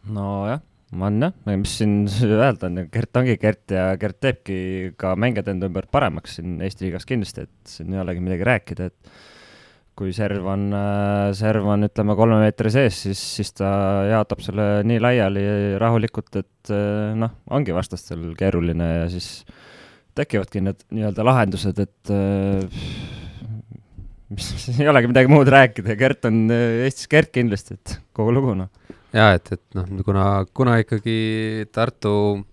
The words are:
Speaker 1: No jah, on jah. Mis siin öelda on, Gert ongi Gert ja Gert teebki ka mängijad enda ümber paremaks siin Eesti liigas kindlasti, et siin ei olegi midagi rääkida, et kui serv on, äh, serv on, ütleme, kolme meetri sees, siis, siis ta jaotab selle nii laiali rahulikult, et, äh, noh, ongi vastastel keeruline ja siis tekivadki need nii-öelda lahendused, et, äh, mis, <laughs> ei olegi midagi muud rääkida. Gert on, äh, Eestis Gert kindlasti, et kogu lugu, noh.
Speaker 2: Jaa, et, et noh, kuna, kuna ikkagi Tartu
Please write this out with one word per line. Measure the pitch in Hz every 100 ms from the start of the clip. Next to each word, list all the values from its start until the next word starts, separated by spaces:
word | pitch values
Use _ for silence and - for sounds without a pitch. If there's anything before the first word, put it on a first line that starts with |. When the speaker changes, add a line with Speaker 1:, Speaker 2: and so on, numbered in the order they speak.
| -
Speaker 1:
No | 107 101 101 101
jah, | 139 - _ _
on | 90 95 104 156
jah. | - - 98
Mis | 101 -
siin | 107 104 104
öelda | 101 117 107 135 101 92
on, | 87 85
Gert | 110 113 123
ongi | 127 110
Gert | 107 104 -
ja | 95 92 95
Gert | 104 95
teebki | 135 127 - 95 92 92 92 -
ka | 95 92
mängijad | 120 107 101
enda | 95 95
ümber | 90 -
paremaks | 139 127 78 - -
siin | 85 85
Eesti | 92 - 92
liigas | 87 -
kindlasti, | 127 98 - -
et | _ - -
siin | 82
ei | 95
olegi | 92 90
midagi | 90 90 98
rääkida, | 120 - 85 90
et | _ _ - - - - - - _ _
kui | - 95
serv | 92 104 101 92
on, | 98 101
äh, | 101 101 101 101 101 101 98
serv | 107 107 101
on, | 101 104
ütleme, | - 104 104
kolme | 113 110
meetri | 107 - 110
sees, | 117 127 - 101
siis, | 98 - -
siis | 101
ta | - 98 98 98 98 98
jaotab | 110 104 101
selle | - 98 104 104 104
nii | 117
laiali | 120 123 98 98 101 104 101 98
rahulikult, | 113 117 110 - - 98
et, | 95 _ -
äh, | 104 101 104 104 110
noh, | 113 - -
ongi | 139 131 87
vastastel | - 90 - 82 82 82
keeruline | 98 87 85 82 85
ja | 82 85
siis | 90 - - - - - - - - _ -
tekivadki | 147 107 95 104 95
need | 95 _
nii-öelda | 110 107 95 110
lahendused, | 131 104 95 101 92
et, | 98 _ -
äh, | 101 98 98 98 98 95 - - - - - - - - 110 - - _ - - - -
mis, | 104 - - -
<laughs> | 123
ei | 147
olegi | 143 120
midagi | 123 127
muud | 147 135
rääkida. | 135 127 107 98 107
Gert | 131 139 120
on, | 110 110
äh, | 117 120 117 131
Eestis | - -
Gert | 151 -
kindlasti, | 127 120 101 - 98
et | - - -
kogu | - 110
lugu, | 120 135 95
noh. | 95 _ _ - _
Speaker 2:
Jaa, | 110 107 90
et, | -
et | 92 _ 101
noh, | 90 95 98
kuna, | 98 98 101 95
kuna | - 123 117
ikkagi | 113 110 113 113 110 110 110 110 107
Tartu | - 117 - 107 104 104 101 101